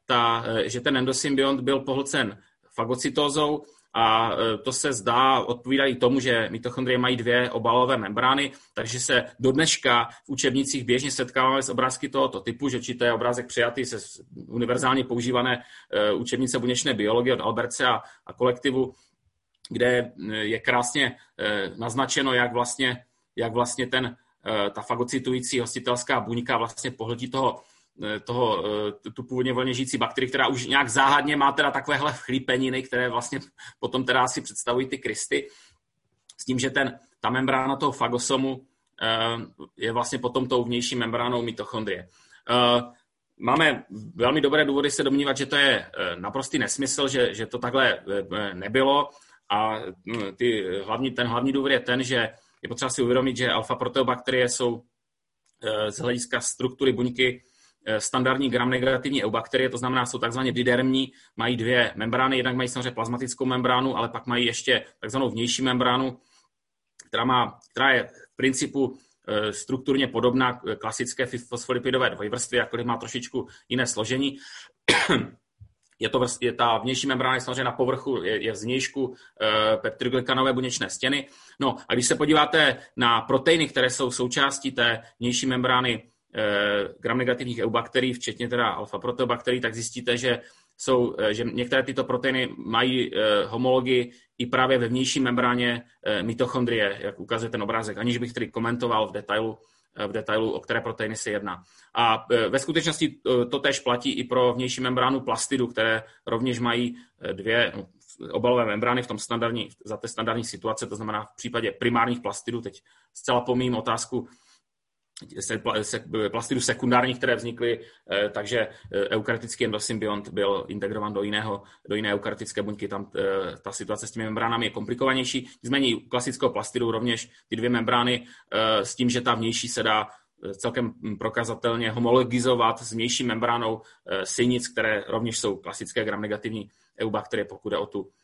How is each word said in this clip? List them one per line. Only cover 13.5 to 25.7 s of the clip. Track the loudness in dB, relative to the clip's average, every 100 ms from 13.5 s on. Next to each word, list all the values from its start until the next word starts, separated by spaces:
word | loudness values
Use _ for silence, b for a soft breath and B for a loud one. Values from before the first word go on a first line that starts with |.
| 0 0 0
ze | -6 -6
s-, | -12 -18 -20 -18 -10
univerzálně | -4 0 2 2 2
používané, | 0 -2 0 0 2 -2 B B B
eh, | 0 2
učebnice | 0 -2 -2 -2 -2
buněčné | 0 0 0
biologie | 0 2 2 2
od | 2
Albertse | 0 -2 -2 0 2
a, | 2 B B -14
a |
kolektivu, | -2 0 2 0 0 -2 b b _ _ _ _ _ -8
kde, | 0 2 2 0 -6 -6
eh, | -4
je | -2 -2
krásně, | 0 2 2 0 -2 -2 B B
eh, | -2 -2 -4 -6
naznačeno, | -6 -2 0 0 2
jak | 2 2
vlastně, | 0 -2 0 -2 -2 -10 _ _ -4
jak | -2
vlastně | 0 0 -2 -2
ten, | 0 -2 -6 b b -4
eh, | -2 -2
ta | -4
fagocytující | -4 -2 0 -2 -2 -2 -2 -2
hostitelská | -2